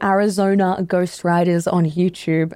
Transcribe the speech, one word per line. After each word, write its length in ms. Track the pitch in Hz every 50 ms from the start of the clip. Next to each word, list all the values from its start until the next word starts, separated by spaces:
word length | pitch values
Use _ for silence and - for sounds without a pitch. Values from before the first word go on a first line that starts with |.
| -
Arizona 800 | 196 190 196 208 208 185 196 196 196 196 196 190 185 185 180 185
Ghost 360 | 175 185 180 180 175 - - -
Riders 460 | 175 175 175 175 180 175 170 165 -
on 180 | - 180 170
YouTube 640 | 156 151 170 180 185 180 - - 165 160 160 160 160 -